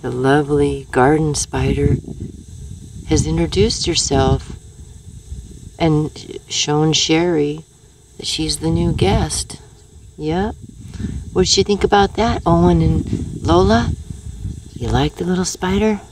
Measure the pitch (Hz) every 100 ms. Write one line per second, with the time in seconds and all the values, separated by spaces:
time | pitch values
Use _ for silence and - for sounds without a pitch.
0 | 127 123 131 147 143 147 143 139 135 131
1 | 127 156 156 143 - 131 135 - 139 131
2 | - - - - - - - - - -
3 | - 156 151 165 165 180 220 - - 160
4 | - 139 131 135 - - - - - -
5 | - - - - - - - - 165 151
6 | 151 - 50 - - - - 147 156 147
7 | - 160 175 160 147 156 - _ - _
8 | _ - - - 156 - 160 170 170 -
9 | 190 220 156 - - - - - - -
10 | - - 156 175 214 - - - - -
11 | - - - 185 185 - 196 196 - 202
12 | 196 - 226 233 175 170 175 170 160 156
13 | - - - - - 170 190 226 233 -
14 | - - - - - - - - 117 120
15 | 147 - 180 180 175 - 185 196 214 202
16 | -